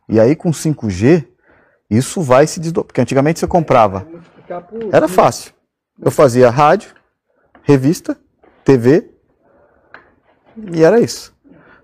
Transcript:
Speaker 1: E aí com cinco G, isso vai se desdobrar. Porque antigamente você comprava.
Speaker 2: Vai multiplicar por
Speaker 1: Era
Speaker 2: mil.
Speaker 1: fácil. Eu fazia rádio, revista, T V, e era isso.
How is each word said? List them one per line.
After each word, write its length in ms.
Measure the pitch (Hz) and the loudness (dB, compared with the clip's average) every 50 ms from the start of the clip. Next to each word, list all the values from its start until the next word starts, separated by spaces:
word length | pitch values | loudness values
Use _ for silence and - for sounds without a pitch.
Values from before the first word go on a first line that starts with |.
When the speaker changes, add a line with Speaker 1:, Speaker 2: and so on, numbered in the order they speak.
| _ | _
Speaker 1:
E 100 | - 107 | -2 0
aí 160 | 110 110 127 160 | 2 2 2 0
com 200 | - - 175 151 | 0 -2 -4 -4
cinco 360 | - - 160 143 - 117 107 | -2 -4 -6 -6 -4 -6 -8
G, 380 | 92 90 110 135 175 170 135 - _ _ _ _ _ _ _ _ _ _ _ _ | -4 0 2 2 2 2 0 -8 _ _ _ _ _ _ _ _ _ _ _ _
isso 320 | 104 117 135 - - 202 | -2 -2 -2 -4 -6 -8
vai 260 | 160 123 127 135 156 | 0 2 4 4 4
se 100 | 156 - | 2 -2
desdobrar. 300 | 175 160 165 170 208 - | -8 -10 -6 -6 -6 -8
Porque 140 | - - 135 | -6 -4 -4
antigamente 360 | 123 - 127 139 135 156 170 - | -4 -2 -2 0 0 0 -2 -4
você 60 | 185 | -6
comprava. 520 | - - 175 156 - 135 120 110 101 92 95 | -2 -2 -2 0 2 2 2 2 2 -2 -8
Speaker 2:
Vai 120 | - - - | -12 -14 -20
multiplicar 500 | - - _ _ - _ - 175 175 175 | -20 -20 _ _ -20 _ -16 -16 -16 -16
por 160 | _ 214 226 226 196 135 | _ -14 -12 -8 -2 0
Speaker 1:
Era 120 | 160 - | 0 0
Speaker 2:
mil. 60 | - 180 | 0 0
Speaker 1:
fácil. 380 | - 185 127 - - - - _ _ _ _ _ _ _ _ _ _ | 0 0 0 -2 -6 -14 -20 _ _ _ _ _ _ _ _ _ _
Eu 80 | 165 143 | -6 -4
fazia 400 | - - 156 127 117 123 127 120 | 0 2 2 2 4 4 4 4
rádio, 460 | 117 147 147 151 185 214 - - _ _ _ _ _ _ _ _ _ _ _ _ _ - _ | 4 2 2 2 2 0 -4 -12 _ _ _ _ _ _ _ _ _ _ _ _ _ -8 _
revista, 540 | - 143 131 127 143 190 - - - 285 - _ _ _ _ _ _ _ _ _ | 0 0 2 2 -2 -2 -2 -8 -12 -12 -12 _ _ _ _ _ _ _ _ _
T 140 | - 135 | 0 0
V, 340 | 120 113 123 151 202 - - _ _ _ _ _ _ _ _ _ _ _ _ _ _ _ _ - - _ _ _ _ _ _ _ _ _ _ _ 226 214 165 170 | 2 4 2 2 2 0 -6 _ _ _ _ _ _ _ _ _ _ _ _ _ _ _ _ -20 -20 _ _ _ _ _ _ _ _ _ _ _ -20 -16 -10 0
e 100 | 160 160 | 2 2
era 160 | 165 208 240 | 4 4 2
isso. 360 | 180 117 - - - - _ _ _ _ _ _ _ _ _ _ | 0 -2 -6 -12 -18 -20 _ _ _ _ _ _ _ _ _ _